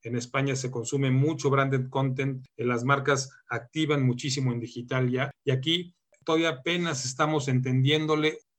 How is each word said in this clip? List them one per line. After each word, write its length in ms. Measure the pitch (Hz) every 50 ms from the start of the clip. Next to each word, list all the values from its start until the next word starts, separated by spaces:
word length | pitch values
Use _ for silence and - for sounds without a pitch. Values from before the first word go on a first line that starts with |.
En 160 | _ 117 120
España 400 | 120 117 - - 135 139 139 135
se 140 | 131 - 123
consume 400 | - 120 113 - - 135 135 131
mucho 400 | 127 131 135 156 160 - - 139
branded 400 | 135 139 135 135 135 131 123 127
content, 560 | - 135 135 135 131 135 135 135 135 131 131 _ _
eh, 80 | - 117
las 200 | 123 120 117 120
marcas 460 | 135 139 139 131 147 139 131 - - - _ _ _
activan 520 | 123 113 - - _ 156 156 147 151 143
muchísimo 480 | 131 127 120 123 - 143 131 143 131 127
en 100 | 120 120
digital 500 | 113 117 - 123 120 120 135 131 131 123
ya, 200 | 123 127 135 139 - _ _
y 60 | 135
aquí 440 | 131 131 131 160 165 180 180 175 _ _ _ _ _ _ _
todavía 240 | - 160 160 165 165
apenas 560 | 156 135 - 170 175 175 175 165 151 135 -
estamos 440 | 131 - - 156 151 156 151 135 139
entendiéndole 920 | 127 127 123 131 127 131 131 139 151 156 156 151 156 151 151 156 - - _ _ _